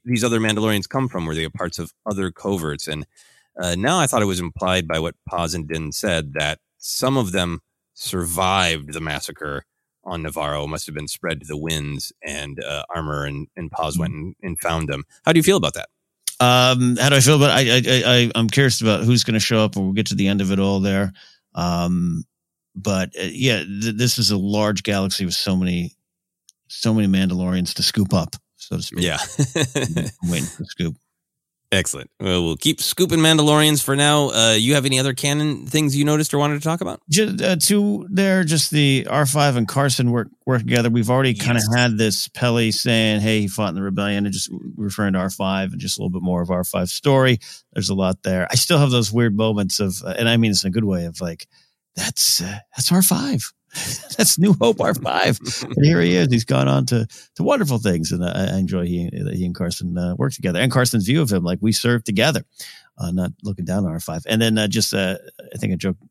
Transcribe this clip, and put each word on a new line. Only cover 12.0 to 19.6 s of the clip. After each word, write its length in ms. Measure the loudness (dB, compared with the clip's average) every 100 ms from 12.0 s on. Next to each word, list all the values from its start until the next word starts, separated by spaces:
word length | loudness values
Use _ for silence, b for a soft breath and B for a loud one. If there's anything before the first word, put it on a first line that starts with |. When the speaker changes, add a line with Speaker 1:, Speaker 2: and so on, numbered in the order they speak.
| -10 -12
Speaker 1:
and, 420 | -12 -10 -10 -10
uh, 200 | -10 -10 -8
Armor 320 | -8 -6 -4 -6
and, 220 | -8 -10 -12
and 160 | -10
Paz 220 | -6 -4
Speaker 2:
Mm-hmm. 60 | -2
Speaker 1:
went 120 | -4
and, 220 | -6 -10 -10
and 160 | -10 -6
found 280 | -4 -2 -2
them. 160 | -6 -8 b 2
How 60 |
do 60 | 4
you 40 |
feel 140 | 4 4
about 160 | 2
that? 160 | -4 -12 _ _ _ -8 2
Speaker 2:
Um, 580 | 4 6 4 4 2 2
how 120 | 4
do 60 | 6
I 40 |
feel 160 | 6 6
about 200 | 6 4 4
it? 220 | 4 4
I, 240 | 2 4
I, 40 | 4 4
I, 60 | 2
I'm 140 | 0
curious 320 | 4 2 4
about 240 | 2 2 4
who's 180 | 2
gonna 160 | 2 0
show 240 | 2 2